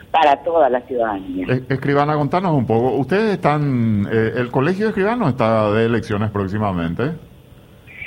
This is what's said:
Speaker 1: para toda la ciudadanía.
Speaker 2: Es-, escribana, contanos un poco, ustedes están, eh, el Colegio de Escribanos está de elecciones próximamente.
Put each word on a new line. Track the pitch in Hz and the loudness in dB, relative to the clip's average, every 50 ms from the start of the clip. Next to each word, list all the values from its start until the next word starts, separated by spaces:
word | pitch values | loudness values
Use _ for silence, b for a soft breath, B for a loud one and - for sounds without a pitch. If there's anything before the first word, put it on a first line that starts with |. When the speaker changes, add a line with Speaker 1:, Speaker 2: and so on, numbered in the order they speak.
| B - | B -2
Speaker 1:
para | - 160 156 147 139 143 - | 0 2 4 4 4 2 0
toda | 175 165 165 147 127 | 0 2 4 4 4
la | 127 123 123 | 2 0 -2
ciudadanía. | - 131 120 113 110 104 95 95 92 90 90 90 90 | -4 -2 -2 0 0 -2 -4 -6 -8 -6 -6 -2 -2
Speaker 2:
Es-, | 127 131 127 - | -2 -2 -2 -4
escribana, | 135 131 135 139 143 143 147 147 156 | -6 -4 -2 0 2 2 2 2 0
contanos | 147 147 139 - 180 196 180 156 | 0 0 0 0 0 0 2 0
un | 139 113 | 0 2
poco, | - 110 113 120 131 107 | 2 2 2 2 2 0
ustedes | 139 135 131 180 202 226 220 196 | 0 -2 0 0 0 0 0 -2
están, | - - 147 151 151 147 143 131 120 117 113 107 101 101 78 | 0 0 0 2 2 0 0 0 0 0 2 2 0 0 0
eh, | 107 113 113 113 - | 0 0 0 0 0
el | 127 123 117 | -2 -4 -2
Colegio | 120 135 131 160 190 190 214 | 0 0 0 0 0 0 -2
de | 220 | -2
Escribanos | - 196 190 208 240 247 214 139 | 0 0 0 0 0 0 0 -2
está | 123 131 117 110 113 110 107 104 101 | 0 2 2 2 2 2 2 2 2
de | 113 113 | 2 2
elecciones | 113 120 110 - - 107 101 110 110 | 2 0 -2 -2 -2 -4 -2 -2 -2
próximamente. | 104 101 98 92 98 107 107 101 92 87 82 82 85 - 117 156 170 160 - - - - - - - - - - - - - B B B B | -2 -4 -4 -2 -2 -2 -2 -2 -2 -2 -2 -4 -4 -4 -4 -4 -4 -8 -14 -20 -20 -20 -20 -20 -20 -20 -20 -20 -20 -20 -20 B B B B